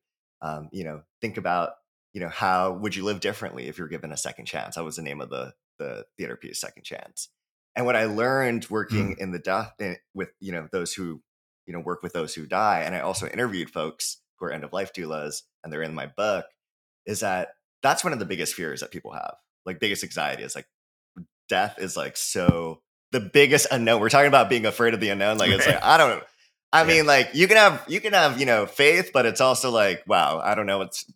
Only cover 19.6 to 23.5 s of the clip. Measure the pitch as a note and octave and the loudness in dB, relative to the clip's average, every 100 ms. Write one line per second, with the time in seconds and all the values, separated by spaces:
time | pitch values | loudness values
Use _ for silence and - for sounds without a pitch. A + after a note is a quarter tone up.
19.6 | - F2+ G#2+ G2 F2+ - D2 C2+ B1+ D2 | -12 -6 -4 -4 -6 -4 -4 -4 -8 -12
20.6 | - _ _ _ _ - F2 _ - F#2+ | -14 _ _ _ _ -20 -20 _ -2 0
21.6 | G#2 - F#2 F2 C#2 - - G2 F2 E2+ | 0 -4 -8 -6 -6 -6 -4 0 0 0
22.6 | E2 D#2+ _ _ _ B2+ G2 D3 C#3+ | -6 -10 _ _ _ -6 2 6 6